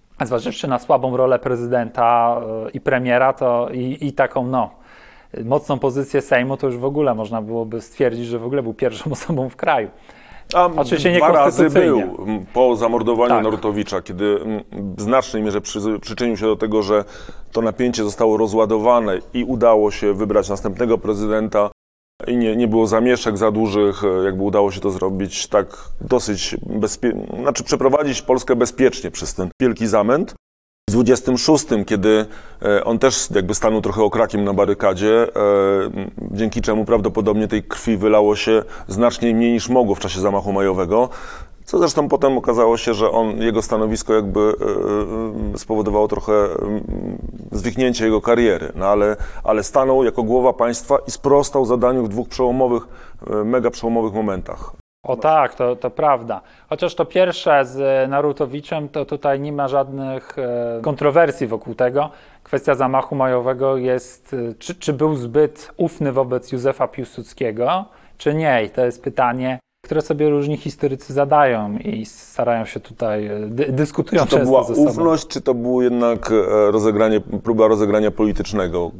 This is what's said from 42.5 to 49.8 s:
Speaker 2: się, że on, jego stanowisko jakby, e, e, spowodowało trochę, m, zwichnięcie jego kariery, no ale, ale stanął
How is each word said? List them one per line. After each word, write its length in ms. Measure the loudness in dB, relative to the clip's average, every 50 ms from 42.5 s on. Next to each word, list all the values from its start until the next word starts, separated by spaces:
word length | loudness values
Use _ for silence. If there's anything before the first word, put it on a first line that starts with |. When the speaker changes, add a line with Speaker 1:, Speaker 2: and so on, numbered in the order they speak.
| 2 4 4 4 4
Speaker 2:
się, 160 | 2 0 -2 0
że 180 | 2 2 2
on, 260 | 2 2 0 0 -2 -2
jego 200 | -2 0 0 0
stanowisko 520 | -2 0 -2 0 0 0 -2 -4 0 0 0
jakby, 260 | 2 2 0 0 2
e, 1160 | 2 2 0 0 -2 -2 -2 -2 -2 -2 -2 -2 -2 -4 -6 -6 -6 -6 -6 -6 -6 -6 -6
e, 20 |
spowodowało 500 | -8 -6 -4 -2 -2 0 2 2 2 2
trochę, 260 | 2 0 -4 0 2 2
m, 480 | 2 2 2 0 -4 -4 -4 -4 -6 -6 -6 -8 -6 -6 -8 -10 -8 -10 -12 -12 -12 -14 -8
zwichnięcie 540 | -8 -4 -4 -4 -2 0 0 0 2 2 2
jego 160 | 2 2 2
kariery, 500 | 4 4 4 4 6 4 2 2 -2 -8 -6
no 100 | -2 0
ale, 300 | 2 2 4 2 2 0 -2 -6 -8 -8 -6 -2
ale 200 | 0 0 0 0
stanął 400 | 0 2 2